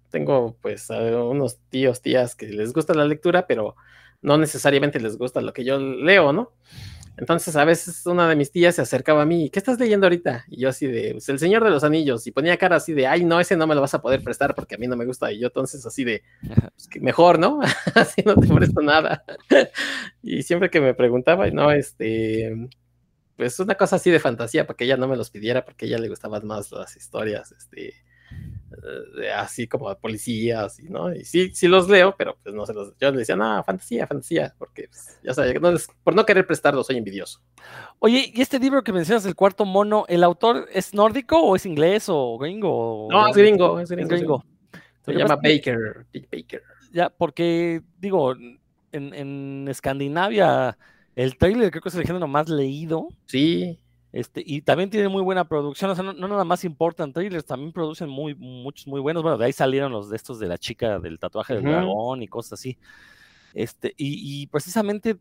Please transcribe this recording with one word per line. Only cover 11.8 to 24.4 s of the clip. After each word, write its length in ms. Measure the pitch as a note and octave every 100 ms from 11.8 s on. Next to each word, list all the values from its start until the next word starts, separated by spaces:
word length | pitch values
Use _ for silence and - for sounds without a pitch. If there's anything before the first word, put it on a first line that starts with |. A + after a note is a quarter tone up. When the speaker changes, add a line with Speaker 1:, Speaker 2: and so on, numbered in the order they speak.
| D3+
Speaker 1:
Anillos, 420 | D#3 D3 A#2 -
y 40 |
ponía 260 | A#2+ D#3+ F3
cara 200 | F#3 E3
así 160 | D3+
de, 140 | D3+ C3
"Ay, 160 | E3
no, 160 | F3 E3+
ese 160 | F3 F3
no 100 | D#3+
me 80 | D3
lo 60 |
vas 120 | C3+
a 80 | D3+
poder 200 | A#2+ C3
prestar 320 | C3 A2+ C#3 -
porque 200 | G#2 G#2
a 20 |
mí 100 | B2
no 100 | B2
me 80 | A#2+
gusta", 260 | B2 A#2
y 80 | G#2
yo 80 | A#2+
entonces 380 | - C3+ C#3+ A#2
así 180 | -
de, 200 | B2 G#2 - _
Speaker 2:
<laughs> 320 | - - - -
Speaker 1:
"Pues 120 | -
que 100 | -
mejor, 400 | B2+ - E3+ E3
¿no? 200 | F3+ D4
<laughs> 340 | A#3+ - - A3+
Así 280 | G#3+ - G#3+
no 100 | G3
te 100 | -
presto 340 | D#3 D3 D#3
nada". 420 | D3+ D3+ D#3 D3+ -
<laughs> 960 | - - C#4 - - - - - -
Y 220 | - -
siempre 260 | C#3+ F3 F3+
que 120 | E3
me 120 | C3+ A#2+
preguntaba, 540 | B2 B2 B2 F3 G3+
no, 200 | D3 C#3+
este, 840 | D3 C#3 - A2+ A2+ A2 A2 A2 A2+ B2 - _ _ _ _ _ -
pues, 220 | B2 -
una 160 | F#3+ G3+
cosa 220 | F#3+ F#3
así 140 | -
de 80 | E3
fantasía, 460 | C#3+ A#2